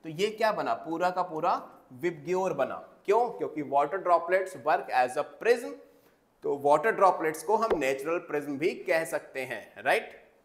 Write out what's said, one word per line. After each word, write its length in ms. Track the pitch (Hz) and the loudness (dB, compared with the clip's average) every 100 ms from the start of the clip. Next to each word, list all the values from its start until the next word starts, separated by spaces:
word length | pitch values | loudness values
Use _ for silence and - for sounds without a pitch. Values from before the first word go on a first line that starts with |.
तो 60 | 165 | -12
ये 220 | 156 214 | -4 -4
क्या 220 | 214 220 | 0 0
बना? 220 | 175 139 | 0 -2
पूरा 360 | 117 160 165 180 | -4 -4 0 0
का 120 | 180 | 0
पूरा 460 | 180 156 170 247 - - _ | -4 -2 0 -2 -4 -20 _
विबग्योर 600 | 123 170 156 143 185 190 | -6 -6 -4 -4 -2 0
बना। 220 | - 120 90 - - | 0 -2 -4 -12 -12
क्यों? 240 | - 220 240 | 2 2 2
क्योंकि 340 | - 135 151 | -2 -6 -6
water 360 | 135 139 147 190 | 0 0 0 -2
droplets 640 | 175 170 165 185 185 135 143 | 2 2 4 0 0 -4 0
work 400 | 180 - 123 127 | 0 2 0 2
as 180 | 143 | 0
a 0 | 139 - | -6 -2
prism। 280 | 220 240 269 285 - _ _ _ _ _ | 2 2 0 -12 -18 _ _ _ _ _
तो 140 | 147 143 | -4 0
water 360 | 139 151 214 | 4 4 4
droplets 500 | 185 190 175 160 156 | 4 4 4 -2 -4
को 140 | - 214 | 0 0
हम 120 | 226 175 | 2 2
natural 400 | 135 135 143 170 | 2 0 -2 -4
prism 400 | 165 147 143 135 | -2 -6 -4 -2
भी 120 | 170 | -2
कह 340 | 240 - 165 | -2 0 0
सकते 360 | 165 151 - 135 | 0 -6 -6 -10
हैं, 420 | 127 113 92 - | -8 -8 -10 -4
राइट? 460 | 117 196 226 - _ _ | 2 2 0 -18 _ _